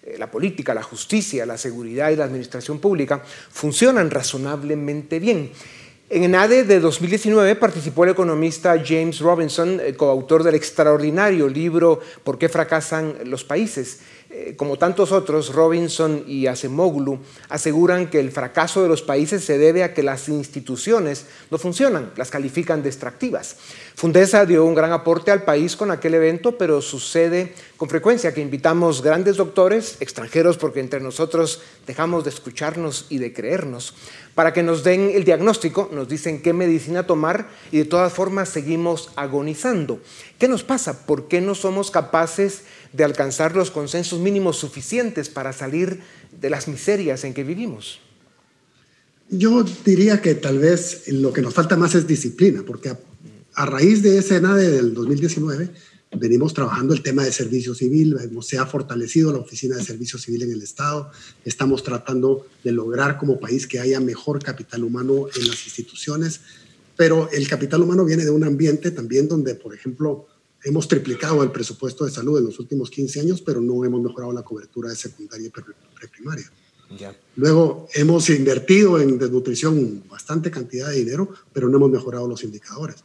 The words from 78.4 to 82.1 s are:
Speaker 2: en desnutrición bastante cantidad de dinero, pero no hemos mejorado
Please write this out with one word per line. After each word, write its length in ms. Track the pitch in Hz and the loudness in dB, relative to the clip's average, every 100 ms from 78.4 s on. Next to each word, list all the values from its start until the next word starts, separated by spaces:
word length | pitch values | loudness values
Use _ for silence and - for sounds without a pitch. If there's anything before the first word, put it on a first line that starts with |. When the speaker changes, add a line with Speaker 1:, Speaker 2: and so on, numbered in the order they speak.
| 135 127 - 190 208 170 | 2 0 4 6 8 6
Speaker 2:
en 160 | 139 127 | 4 2
desnutrición 840 | 127 123 127 117 156 156 120 101 - | 0 -2 -2 -2 0 2 0 -4 -14
bastante 440 | - - 160 170 | -20 -6 -4 -4
cantidad 380 | 156 120 123 143 | -8 -10 -8 -4
de 80 | 143 | -2
dinero, 300 | 117 143 190 - _ | -2 -2 -6 -8 _
pero 180 | 139 123 | -2 2
no 80 | 135 | 4
hemos 120 | 139 | 4
mejorado 380 | 127 127 | 2 -2